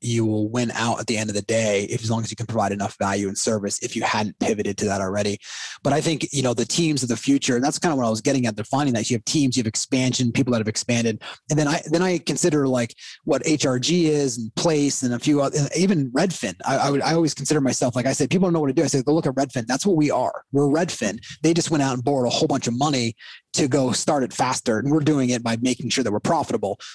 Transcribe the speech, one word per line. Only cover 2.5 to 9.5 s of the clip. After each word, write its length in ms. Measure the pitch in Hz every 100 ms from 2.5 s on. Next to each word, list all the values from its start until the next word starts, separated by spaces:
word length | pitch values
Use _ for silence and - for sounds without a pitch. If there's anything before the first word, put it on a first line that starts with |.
| 113 101
enough 240 | 101 98 -
value 300 | 98 98 98
and 100 | 101
service, 420 | - 110 98 -
if 140 | 123
you 80 | 113
hadn't 340 | 107 107 107 -
pivoted 360 | - 107 101 101
to 80 | 104
that 140 | 98
already. 380 | 95 101 104 101 - - - -
But 80 | 143
I 80 | 143
think, 260 | 156 151 151
you 100 | 143
know, 100 | 127
the 120 | 117
teams 400 | 117 - 165 147
of 40 | 123
the 80 | 110
future, 380 | - 139 -
and 80 | 120
that's 140 | 139 -
kind 140 | 180
of 60 | 139
what 80 | 117
I 40 |
was 100 | 110
getting 220 | 143 135 120
at, 100 | 107
defining 380 | 104 139 143
that 140 | 117 110
you 60 |
have 100 | 117
teams, 320 | - 160 139